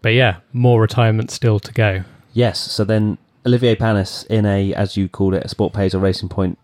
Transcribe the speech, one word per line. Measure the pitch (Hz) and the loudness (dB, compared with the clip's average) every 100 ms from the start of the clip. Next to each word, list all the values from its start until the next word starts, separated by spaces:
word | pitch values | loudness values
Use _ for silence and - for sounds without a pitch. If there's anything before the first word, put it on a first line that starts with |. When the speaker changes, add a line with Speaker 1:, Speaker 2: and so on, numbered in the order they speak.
Speaker 1:
but | 117 | 2
yeah, | 117 123 90 _ | 2 2 0 _
more | 120 123 120 | 0 2 4
retirement | 110 - 113 110 110 | 2 2 2 2 -4
still | - 120 104 | -2 0 0
to | - | -2
go. | - 110 95 95 - _ | -2 0 -2 -8 -16 _
Speaker 2:
Yes, | 117 120 90 | -2 0 -2
so | - - | -8 -4
then | 101 107 107 95 _ _ 127 | 0 0 0 -4 _ _ 0
Olivier | 123 123 110 | 2 2 2
Panis | 113 104 95 - - | 2 0 -2 -8 -4
in | 110 104 | 0 2
a, | 98 98 | 2 0
as | - 98 - | -2 -4 -2
you | 95 | -4
called | - 98 | 0 0
it, | 92 | 0
a | - | -4
Sport | - 104 | -4 -4
Pesa | - 95 92 | 0 -2 0
Racing | 98 92 95 | 0 -2 -6
Point | - 92 85 | -4 -4 -4